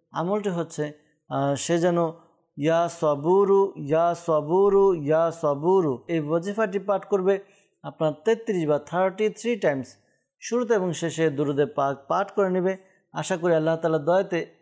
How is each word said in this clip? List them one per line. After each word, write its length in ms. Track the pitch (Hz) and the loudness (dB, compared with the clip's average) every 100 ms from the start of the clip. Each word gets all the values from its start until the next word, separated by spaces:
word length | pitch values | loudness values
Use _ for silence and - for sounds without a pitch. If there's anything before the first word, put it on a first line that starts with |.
| _ | _
আমলটি 380 | 143 170 208 202 | -6 -4 -2 -2
হচ্ছে, 440 | 170 165 - 151 147 _ _ _ | -4 -6 -6 -8 -8 _ _ _
আহ, 260 | 139 139 135 | -4 -2 -2
সে 220 | - 170 | 0 0
যেন 200 | 175 170 165 165 _ _ _ - | 2 2 -2 -4 _ _ _ -4
"ইয়া 320 | 147 165 170 | 0 2 0
সবুরু, 840 | - 156 143 151 190 202 196 196 - | 0 0 0 2 4 4 4 2 -2
ইয়া 400 | 147 156 170 165 | -2 2 2 0
সবুরু, 800 | - 156 147 180 202 196 196 | 0 0 2 2 4 6 4
ইয়া 380 | 175 143 156 165 | 2 2 2 2
সবুরু" 760 | 160 156 143 160 190 160 120 - | 0 -2 0 2 2 2 -2 -4
এই 120 | 165 | -4
ওয়াজিফাটি 600 | 147 170 175 202 220 196 | -2 -2 -2 -4 -4 -2
পাঠ 260 | 190 196 190 | -2 -4 -2
করবে 340 | 202 185 196 - _ _ _ | 0 2 0 -4 _ _ _
আপনার 300 | 147 - 160 147 - | -18 -2 -2 0 -2
তেত্রিশ 420 | 151 - 190 156 | -2 -2 -2 0
বা 120 | 147 | -2
থার্টি 500 | 147 170 190 185 214 | -2 -2 -2 0 -4
থ্রি 260 | - 233 233 | -2 -4 -2
টাইমস। 400 | 185 143 120 - _ _ _ _ | 0 -2 -6 -14 _ _ _ _
শুরুতে 320 | - 233 233 | -6 -4 0
এবং 200 | 220 185 | 0 0
শেষে 360 | 160 165 151 160 | -2 -4 0 0
দুরুদে 360 | 139 147 143 143 | 0 -2 0 -2
পাক 320 | 143 139 139 - | 0 -2 -4 -4
পাঠ 240 | 170 202 | -2 -2
করে 180 | - 196 | -2 0
নেবে। 280 | 180 180 185 - _ _ | 0 -2 -4 -12 _ _
আশা 240 | 156 156 185 | -10 -6 -2
করি 180 | 175 160 | 2 2
আল্লাহ 200 | 156 160 | 2 0
তাআলার 300 | 165 160 147 | 0 0 2
দয়াতে 400 | 185 185 175 - _ | 0 0 -4 -6 _